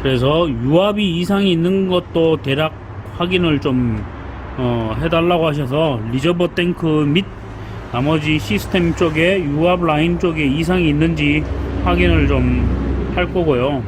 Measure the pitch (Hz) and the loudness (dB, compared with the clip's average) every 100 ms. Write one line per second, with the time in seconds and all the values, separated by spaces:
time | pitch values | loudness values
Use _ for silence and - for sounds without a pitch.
0 | 139 131 131 156 170 117 127 160 202 208 | 2 2 2 2 2 0 2 4 2 2
1 | 202 165 175 196 196 165 170 190 190 180 | 0 0 0 2 2 2 2 2 2 0
2 | 170 170 165 160 135 135 156 - - - | -2 0 2 0 0 -2 -2 -4 -16 -14
3 | - - 175 185 170 147 147 127 123 107 | -14 -6 -2 2 2 2 0 0 0 -2
4 | 104 - - - - - 127 117 113 110 | -6 -12 -12 -12 -12 -4 -2 -2 -2 -2
5 | 160 165 170 175 160 147 135 143 160 123 | 0 2 2 2 2 0 -2 0 0 0
6 | 113 127 147 175 175 - 175 175 165 151 | -2 -2 0 2 0 0 -2 0 0 2
7 | 147 156 202 - - - - - - 120 | 2 0 -2 -10 -14 -12 -12 -12 -6 -2
8 | 139 160 151 156 - 208 - 190 170 160 | 0 0 0 -2 0 -4 -2 0 0 2
9 | 175 156 170 196 156 143 170 180 170 151 | 0 2 2 2 0 0 2 2 0 2
10 | 165 175 180 160 147 147 165 180 165 147 | 0 0 -2 0 0 0 0 2 2 2
11 | 165 160 143 151 147 - - - 180 175 | 2 2 0 0 -2 -4 -4 -2 0 2
12 | 180 165 143 139 127 123 123 - - - | 4 4 4 2 2 2 0 0 -2 -2
13 | - 175 175 185 165 127 131 139 | -2 -2 -2 0 2 2 2 -2